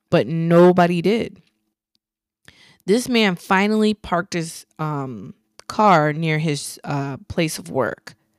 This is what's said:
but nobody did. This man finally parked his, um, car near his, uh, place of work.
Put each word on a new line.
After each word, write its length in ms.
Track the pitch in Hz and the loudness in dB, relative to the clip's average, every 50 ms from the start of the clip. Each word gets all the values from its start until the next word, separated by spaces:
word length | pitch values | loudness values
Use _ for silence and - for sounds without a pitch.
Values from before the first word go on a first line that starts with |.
| _ - | _ 0
but 160 | 175 160 104 | 0 0 0
nobody 760 | 123 165 165 165 170 170 170 180 180 180 180 175 175 180 170 | 0 -2 -4 0 4 6 6 6 6 6 4 2 2 0 0
did. 400 | 160 185 233 220 - - - - _ _ _ _ _ _ _ _ _ _ _ _ _ _ _ _ _ _ _ _ _ _ - _ _ _ _ _ - | -2 0 -2 -2 -4 -8 -12 -18 _ _ _ _ _ _ _ _ _ _ _ _ _ _ _ _ _ _ _ _ _ _ -20 _ _ _ _ _ -2
This 220 | 175 208 254 247 254 | 0 0 0 0 0
man 280 | 240 226 220 196 175 | 0 2 2 2 0
finally 580 | - - - 196 185 208 208 214 214 214 214 208 | -2 -2 0 0 2 2 2 2 2 2 0 0
parked 380 | - - - 180 170 190 - | -2 -4 -4 -4 -4 -4 -4
his, 340 | - 170 160 160 - - - _ _ - | -6 -8 -8 -8 -12 -16 -20 _ _ -8
um, 540 | 156 151 151 139 135 131 117 98 92 - - _ _ _ _ - - - | -6 -6 -6 -6 -8 -8 -12 -14 -16 -18 -18 _ _ _ _ -20 -18 -6
car 440 | - - 214 208 180 156 151 151 | 0 2 4 6 6 6 4 2
near 260 | 147 160 165 160 156 156 | 0 -2 -2 -2 -2 -2
his, 420 | 160 160 143 143 - - - - | -2 -2 -4 -4 -6 -12 -14 -12
uh, 360 | - 165 143 139 139 139 131 - 202 - | -10 -6 -6 -6 -6 -6 -10 -12 -14 -8
place 280 | - 180 165 156 - - | -4 -4 -4 -4 -4 -8
of 100 | - - | -10 -6
work. 440 | - 131 113 - - - - - - _ _ _ _ | -4 -4 -4 -4 -4 -8 -14 -20 -20 _ _ _ _